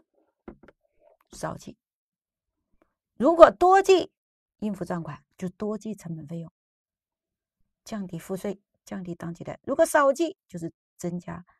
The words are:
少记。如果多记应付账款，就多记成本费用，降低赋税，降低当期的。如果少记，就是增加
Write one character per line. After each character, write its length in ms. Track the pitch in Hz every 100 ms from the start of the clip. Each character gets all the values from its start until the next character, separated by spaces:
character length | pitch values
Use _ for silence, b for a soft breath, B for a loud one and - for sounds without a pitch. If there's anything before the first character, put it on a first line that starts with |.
| _ _ _ _ - - - _ _ _ _ _ _
少 260 | - 160 -
记。 200 | - - _ _ _ _ _ _ _ _ _ _ _ _ _ -
如 180 | 254 339
果 140 | 285
多 320 | 180 359 381
记 300 | 381 370 - _ _ _ _ _
应 140 | 214
付 100 | 185 175
账 160 | 175
款， 220 | 151 147 _ -
就 120 | 185
多 280 | - 208 214
记 180 | 220 202
成 200 | 170 160
本 120 | 147
费 120 | 170
用， 120 | 160 _ _ _ _ _ _ _ _ _ _ _ _ _
降 220 | - 214 180
低 140 | 170
赋 160 | - 190
税， 260 | 208 196 _ _
降 200 | - 202
低 120 | 180 170
当 180 | 170
期 100 | 165
的。 140 | 156 -
如 120 | - 277
果 100 | 320
少 260 | 311 277
记， 260 | 277 330 - _
就 120 | 175
是 120 | 165 - _ -
增 200 | 175 175
加 260 | 170 170 175 _